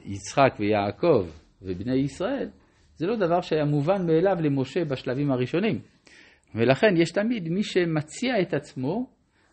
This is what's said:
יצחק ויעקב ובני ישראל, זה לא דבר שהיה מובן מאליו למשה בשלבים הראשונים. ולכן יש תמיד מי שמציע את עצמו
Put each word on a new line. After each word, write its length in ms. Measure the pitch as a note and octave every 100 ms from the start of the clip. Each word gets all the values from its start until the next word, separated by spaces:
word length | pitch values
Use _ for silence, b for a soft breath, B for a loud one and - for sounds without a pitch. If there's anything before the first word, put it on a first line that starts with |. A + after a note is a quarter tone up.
יצחק 500 | G2 F#2+ - C#3+ C3 -
ויעקב 680 | G#2 G#2 G2+ - E3+ B2 E2+ D2+ _ _
ובני 340 | F#2+ F2+ A2+ C3
ישראל, 520 | C#3+ - G3+ C4+ G#3 - b b b
זה 120 | - F3
לא 100 | A3+
דבר 240 | E3+ F3
שהיה 240 | - D#3
מובן 420 | D3 D3 D3 G3+ E3+
מאליו 300 | D#3+ G3 F3+
למשה 440 | D3+ C#3 B2+ F#3
בשלבים 460 | D#3 C3 C3 B2+ D3
הראשונים. 500 | B2 B2+ E3+ G#3+ A#2+ - b b b b b b
ולכן 420 | A2 A#2+ C3 G#3+ E3+
יש 140 | E3
תמיד 380 | G3 A3 A#3 E3
מי 140 | F#3
שמציע 800 | G#3 F#3 E3+ D#3+ D3 - B3 A3+
את 120 | E3
עצמו 520 | C#3+ - C3+ B2+ G#3+ B3+ _ _ _ _